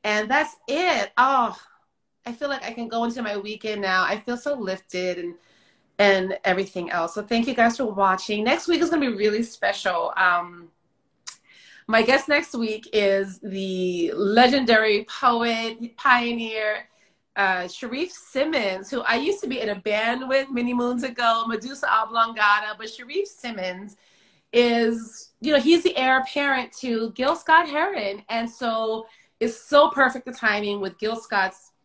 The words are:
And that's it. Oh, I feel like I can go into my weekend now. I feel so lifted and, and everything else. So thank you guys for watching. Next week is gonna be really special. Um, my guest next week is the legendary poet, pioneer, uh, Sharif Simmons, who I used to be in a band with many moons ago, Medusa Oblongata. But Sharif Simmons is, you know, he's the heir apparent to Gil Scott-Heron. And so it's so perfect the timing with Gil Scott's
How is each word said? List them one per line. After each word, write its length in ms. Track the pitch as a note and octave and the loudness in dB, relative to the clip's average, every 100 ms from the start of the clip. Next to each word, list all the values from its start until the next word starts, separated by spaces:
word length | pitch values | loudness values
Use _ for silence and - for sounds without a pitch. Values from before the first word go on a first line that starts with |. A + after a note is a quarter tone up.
And 260 | G#3+ G#3 G#3+ | 0 -2 2
that's 280 | C#4 D4+ - - | 0 0 -8 -4
it. 460 | C#4+ F4+ C4 G3 - | 0 0 0 -2 2
Oh, 400 | C4 C4+ A3+ - - _ _ _ _ _ A#3+ | 4 4 0 -4 -20 _ _ _ _ _ -14
I 60 | |
feel 160 | A#3 C#4+ | -8 -6
like 160 | C4 | -6
I 80 | A#3 | -8
can 160 | A#3+ A3+ | -10 -6
go 160 | A#3 | -4
into 180 | A#3 A#3+ | -2 -4
my 140 | G#3+ G#3 | -6 -6
weekend 440 | G#3 G#3+ A3 G#3 | -8 -8 -8 -4
now. 220 | G3 F#3 | 0 2
I 160 | E3 G#3 | 0 -2
feel 180 | A#3+ A#3+ | -4 -4
so 180 | D4 | -4
lifted 640 | C#4 F#3+ F#3+ _ F3+ F3+ F3 | -4 -4 -6 _ -4 -4 -4
and, 140 | F3 E3+ _ _ _ _ _ - | -8 -10 _ _ _ _ _ 2
and 360 | G3+ G3 F#3 - | 4 4 0 -2
everything 460 | G3 F#3 G3 F#3 F3 | 0 0 -2 -8 -4
else. 240 | F3 E3+ | -4 -4
So 80 | G#3 | -6
thank 240 | G#3 A#3 A#3 | -2 -2 0
you 80 | |
guys 220 | A#3+ A#3 A#3 | 2 2 2
for 80 | |
watching. 580 | A#3+ G3 G3 F#3 - G#3 | -4 2 2 2 -2 -2
Next 240 | A3 E4 - | 2 0 2
week 160 | E4 | 2
is 80 | E4+ | 2
gonna 180 | E4 C4+ | 2 0
be 80 | G3 | 2
really 280 | G#3 G#3 | 0 0
special. 680 | A#3 - G3 G3 G3 F3 E3+ - | -4 -4 -4 -2 -2 -2 -2 0
Um, 520 | F#3 F3 F3 F3 E3+ _ _ _ _ _ - - _ - - - - | 2 2 -2 -14 -20 _ _ _ _ _ -20 -20 _ -20 -20 -18 2
my 160 | A3+ | 4
guest 260 | A#3 C4+ D4 | 6 4 4
next 260 | D4 - B3 | 0 0 -4
week 320 | A3+ G#3+ - | -4 -4 -2
is 460 | G#3 G3+ G3 G3 F#3 | 2 2 2 0 -8
the 720 | - F#3+ F#3+ F#3 F3+ F3 E3 - | -10 -6 -4 -2 -2 0 -2 0
legendary 880 | G3+ A3+ B3+ C4+ A#3+ A3 A3 G#3 | 2 6 6 4 4 4 4 0
poet, 920 | A#3 - B3+ A#3 A#3 A3+ A3+ A3+ A#3 - | -2 0 2 2 0 -2 -6 -8 -14 -4
pioneer, 920 | C#4 A#3+ A#3+ A#3 A3+ A3 G#3+ G#3 - _ _ _ _ - | 2 2 2 -4 -4 -4 -4 -4 -10 _ _ _ _ -2
uh, 300 | F#3+ F#3 F3+ | 0 0 -4
Sharif 440 | - A#3+ B3+ F4+ | -10 -8 -6 -6
Simmons, 800 | - - C4 D4+ D4+ G3+ F#3 G3+ | -8 -8 -2 0 0 -2 -4 -6
who 100 | B3+ | -4
I 140 | - A#3 | 0 0
used 240 | D4+ G4 | 0 -2
to 60 | - | -4
be 120 | - | -4
in 100 | A3 | -4
a 40 | G3 | -4
band 520 | G#3+ G#3 A3+ B3+ C4 | -2 0 0 -2 0
with 220 | C4+ C4+ | 0 0
many 240 | B3 A#3+ | -4 -2
moons 280 | B3 A#3+ B3 | 0 0 -2
ago, 420 | C4 A#3+ A#3 A3+ A#3 | -4 0 0 2 -2
Medusa 440 | A3+ B3+ C#4 - | -4 -8 -6 0
Oblongata. 840 | A3 A3 A#3 A3+ A3 G#3 G#3 G#3+ G#3+ | 0 2 0 0 2 2 4 0 -10
But 120 | A3 | -12
Sharif 360 | A#3+ B3 E4 G4+ | -14 -8 -6 -6
Simmons 680 | - A#3+ G#3 F#3 F3+ G#3 - _ _ _ _ _ | -8 -12 -6 -6 -8 -14 -18 _ _ _ _ _
is, 760 | A#3 A#3+ A#3 A3+ A#3 A3+ - - _ | 4 4 4 2 -2 -8 -16 -18 _
you 120 | C4 | 0
know, 60 | C#4+ | 2
he's 220 | B3 E4+ | 6 4
the 140 | F4 - | 4 0
heir 240 | C4 C4 | 2 2
apparent 520 | C4 D4 C#4+ C4 A#3 - | 0 -2 0 0 -4 -8
to 300 | B3+ A3+ A3 | -4 -2 -4
Gil 220 | A3 B3+ | -2 0
Scott-Heron. 880 | E4 - D#4+ E4 C#4+ F4+ F4+ G3+ G3+ - | 0 4 4 4 -2 -2 -2 -6 -6 -6
And 200 | A3+ A#3 | -4 -4
so 580 | - A#3+ A3+ A3 A3 A3 _ _ _ | -4 -4 -2 -2 -4 -8 _ _ _
it's 180 | A3+ - | -4 -4
so 320 | - C#4+ C#4 | 4 6 6
perfect 360 | C4+ C4 B3 B3+ | 6 2 2 -12
the 60 | |
timing 480 | A#3+ A3 G#3 G#3 G3+ | -2 0 0 -2 -4
with 180 | F#3+ - | -6 -4
Gil 180 | G#3+ A3+ | -4 -4
Scott's 560 | - G3+ F#3 - - _ | -2 -2 -2 -4 -20 _